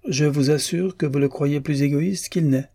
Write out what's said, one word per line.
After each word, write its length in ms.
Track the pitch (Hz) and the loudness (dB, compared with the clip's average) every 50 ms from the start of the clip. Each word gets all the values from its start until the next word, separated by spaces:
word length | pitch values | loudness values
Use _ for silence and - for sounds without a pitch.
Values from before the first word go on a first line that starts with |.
| _ 285 | _ -4
Je 180 | 165 131 151 | 0 0 2
vous 240 | 151 139 147 135 135 | 2 2 2 2 2
assure 480 | 151 147 - - - 87 92 95 - - | 2 0 0 -2 -2 -2 -2 -2 -2 -2
que 80 | - | -4
vous 140 | 147 135 143 | -2 0 0
le 100 | 139 139 | 0 0
croyez 320 | 139 - 147 143 147 147 | 0 0 -2 0 0 -2
plus 220 | 139 - 151 135 143 | -2 -2 0 0 2
égoïste 460 | 143 143 143 156 190 196 175 - - | 2 2 0 0 0 -2 -4 -6 -4
qu'il 200 | - 180 165 147 | -2 0 2 2
n'est. 200 | 135 131 135 - _ | 2 0 0 -4 _